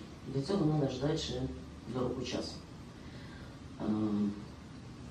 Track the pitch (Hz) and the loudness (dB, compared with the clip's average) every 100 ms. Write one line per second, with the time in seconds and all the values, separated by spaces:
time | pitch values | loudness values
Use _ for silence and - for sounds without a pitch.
0 | - - - 135 139 165 151 151 131 123 | -10 -10 -2 0 4 6 6 6 4 4
1 | 147 - - 127 135 - - - - 127 | 2 4 2 0 -2 -4 -8 -10 -4 0
2 | 127 - - - - - - - - - | 2 0 0 -2 -2 -6 -10 -12 -12 -12
3 | - - - - - - - - 110 107 | -12 -10 -10 -10 -10 -10 -10 -4 2 4
4 | 104 104 101 - - - - - - - | 4 4 4 0 -8 -12 -12 -12 -10 -10
5 | - | -10